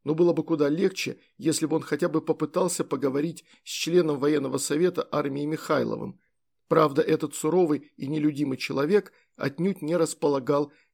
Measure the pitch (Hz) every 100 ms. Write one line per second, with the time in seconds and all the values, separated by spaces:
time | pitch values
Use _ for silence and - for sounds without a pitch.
0 | 139 160 175 160 156 160 143 156 196 -
1 | - - _ - 156 151 156 160 - 147
2 | 135 156 151 156 151 180 185 - - 139
3 | 135 139 165 165 - _ - - 160 175
4 | 160 143 143 151 135 135 - 147 180 175
5 | - 147 139 139 147 156 - 147 113 110
6 | - - _ _ _ _ - 160 151 139
7 | 151 156 151 - 156 180 170 151 - -
8 | 135 156 151 139 143 131 - 131 147 202
9 | 190 _ _ - 135 139 185 185 147 170
10 | 160 - 151 139 123 143 143 - _